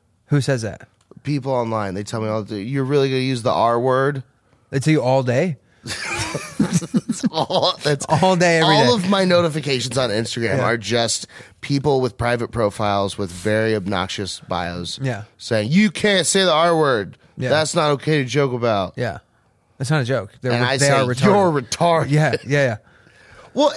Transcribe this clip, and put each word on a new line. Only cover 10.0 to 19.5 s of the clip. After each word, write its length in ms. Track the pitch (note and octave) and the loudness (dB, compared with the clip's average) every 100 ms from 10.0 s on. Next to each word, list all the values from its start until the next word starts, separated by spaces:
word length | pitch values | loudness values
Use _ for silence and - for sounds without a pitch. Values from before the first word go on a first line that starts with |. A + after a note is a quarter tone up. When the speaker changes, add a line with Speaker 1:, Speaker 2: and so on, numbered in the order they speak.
| B2 | 0
Speaker 2:
Instagram 480 | G#2 A#2 B2 A2+ F#2+ | -2 -2 -4 -2 0
Speaker 1:
Yeah. 60 | G#2 | 0
Speaker 2:
are 120 | A#2 | -2
just 500 | G2 A#2 A#2 - - - - - | 0 0 0 -4 -8 -18 -20 -14
people 400 | - C#3 C#3+ C3+ | -4 -2 2 2
with 160 | B2+ - | 0 -2
private 320 | A#2+ A#2+ A#2 | -2 -2 -2
profiles 680 | A#2+ G#2 - G#2 G2+ G2 - | -2 -2 0 -2 0 -2 -4
with 140 | G2 | -8
very 440 | F2+ G#2 G#2+ A2 G#2+ | -4 -2 0 0 -2
obnoxious 640 | F#2 F#2+ F#2 - F#2 - - | -2 -4 -4 -6 -8 -10 -8
bios 520 | F2 F2 F2 E2+ - | -6 -6 -8 -10 -6
Speaker 1:
Yeah. 220 | C3 G#2 G#2+ - | -6 -6 -12 -14
Speaker 2:
saying, 340 | - A2 G#2+ | -4 -2 2
"You 200 | F3 G#3+ | 2 2
can't 340 | - G#3+ F#3+ D#3 | 0 0 0 2
say 180 | G3 | 2
the 80 | F#3 | 2
R 240 | D3+ E3+ E3 | 4 2 4
word. 420 | C#3+ A#2 F#2+ - _ - | 2 0 -2 -10 _ -8
Speaker 1:
Yeah. 120 | B2+ | 0
Speaker 2:
That's 260 | D3 D#3 E3+ | 0 0 0
not 160 | D3+ | 0
okay 260 | C#3+ D3+ D3+ | 0 0 -2
to 20 | B2+ | 0
joke 260 | C3+ C#3 | 0 0
about." 400 | B2 A#2 G#2 F#2 - | 0 0 0 -2 -4
Speaker 1:
Yeah. 220 | A#2 - _ _ _ | -6 -8 _ _ _